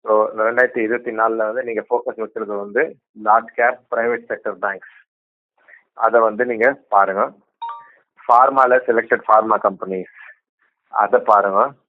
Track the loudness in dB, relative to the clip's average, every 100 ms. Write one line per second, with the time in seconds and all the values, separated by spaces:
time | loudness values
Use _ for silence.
0 | 0 0 0 -2 -2 0 0 0 -4 -4
1 | -6 -2 -2 -2 -4 -4 -6 -8 -4 -6
2 | -6 -8 -10 -10 -8 -8 -6 -4 -4 -6
3 | _ -10 0 0 0 -2 -2 -2 _ -4
4 | -2 -4 -6 -10 -8 -6 -6 -8 -14 _
5 | _ _ _ _ _ _ _ -20 _ -2
6 | 2 2 2 0 -4 0 0 -2 _ 0
7 | 2 0 -4 -6 _ _ -14 -14 -18 _
8 | _ _ 2 4 6 4 4 2 2 -2
9 | 0 -4 2 2 4 0 0 -4 -10 -10
10 | -10 -18 -20 -20 _ _ _ _ _ -2
11 | 2 2 4 4 4 0 0 -4